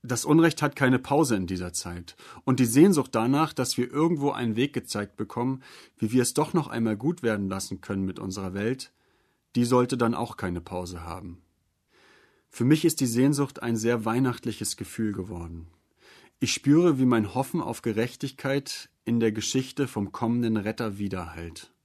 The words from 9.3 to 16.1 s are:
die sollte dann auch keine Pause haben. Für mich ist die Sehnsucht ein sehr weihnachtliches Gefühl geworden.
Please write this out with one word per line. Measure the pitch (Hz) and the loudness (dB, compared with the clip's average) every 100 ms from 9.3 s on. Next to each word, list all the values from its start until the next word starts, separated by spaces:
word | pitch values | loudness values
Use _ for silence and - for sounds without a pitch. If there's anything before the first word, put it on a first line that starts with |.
| _ _ | _ _
die | - | 0
sollte | 120 123 123 127 | 4 4 4 2
dann | 117 | 0
auch | 117 120 - | 0 -6 -6
keine | 90 87 | -6 -6
Pause | 82 90 87 90 | -6 -8 -8 -10
haben. | 85 87 87 87 _ _ _ _ _ _ _ _ _ _ _ | -12 -12 -12 -16 _ _ _ _ _ _ _ _ _ _ _
Für | - | 0
mich | 120 151 | 4 6
ist | 165 - | 4 2
die | 127 | 0
Sehnsucht | 117 135 143 139 - | 4 2 2 -2 -4
ein | 117 113 | -4 0
sehr | 113 120 | 0 0
weihnachtliches | 107 120 131 120 123 107 104 - | 0 0 0 0 -6 -6 -8 -8
Gefühl | - - 110 | -10 -4 -4
geworden. | 98 92 87 85 82 82 _ _ _ - | -4 -8 -10 -10 -12 -16 _ _ _ -20